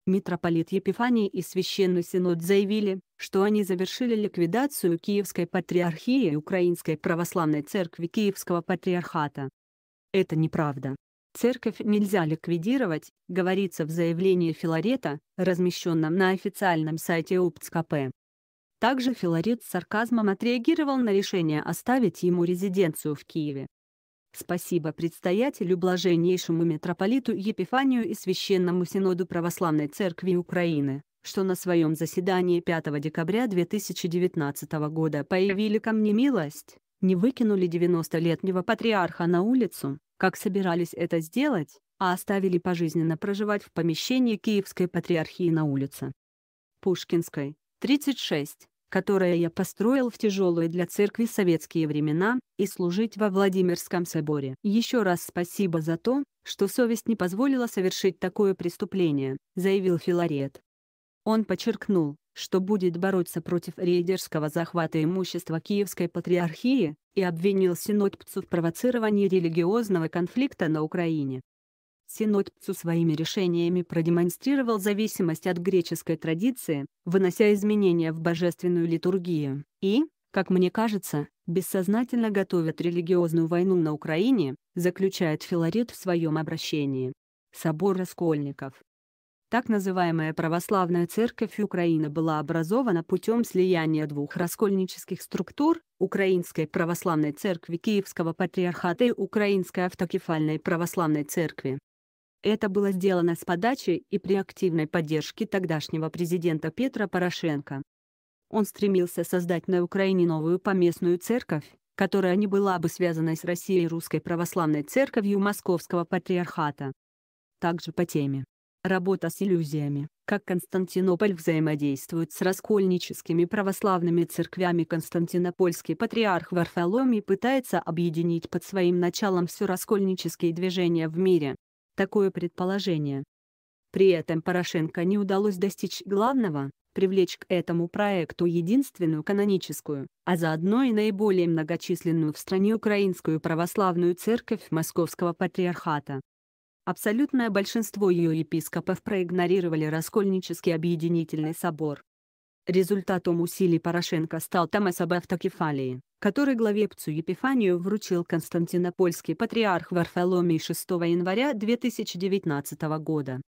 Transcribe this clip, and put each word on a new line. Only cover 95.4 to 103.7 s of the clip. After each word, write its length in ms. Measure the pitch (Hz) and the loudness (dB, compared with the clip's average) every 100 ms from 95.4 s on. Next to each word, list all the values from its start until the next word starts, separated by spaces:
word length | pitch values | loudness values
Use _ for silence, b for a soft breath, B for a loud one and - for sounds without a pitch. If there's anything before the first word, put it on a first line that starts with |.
| 175 - 302 330 _ - | -8 0 0 0 _ -4
Украинской 640 | 190 196 190 185 170 - 156 | -4 0 2 2 0 -4 -4
Православной 680 | 185 165 175 185 156 151 | -2 -2 -2 0 0 0
Церкви 440 | 147 208 170 - 170 | -2 -4 -4 -6 -6
Киевского 560 | - 202 190 - 165 | 0 0 -2 -4 -4
Патриархата 680 | 165 180 - 175 165 180 170 | -2 -4 0 -2 -2 -4 2
и 80 | 247 | 2
Украинской 720 | - 196 214 202 196 175 - 180 | 2 -2 0 2 2 0 -2 -4
Автокефальной 720 | - 180 190 - 160 156 156 | -2 -4 -4 -2 -2 0 -2
Православной 680 | - 165 170 - 160 151 | -2 0 -2 0 0 0
Церкви. 540 | 147 - 156 - 135 135 _ _ _ _ _ _ | -2 -2 -4 -4 -6 -6 _ _ _ _ _ _
Это 260 | 202 214 208 | -2 0 0
было 240 | 196 202 | 0 0
сделано 440 | 185 190 180 170 165 | 0 2 2 2 0
с 100 | - | -2
подачи 580 | 170 226 | -2 0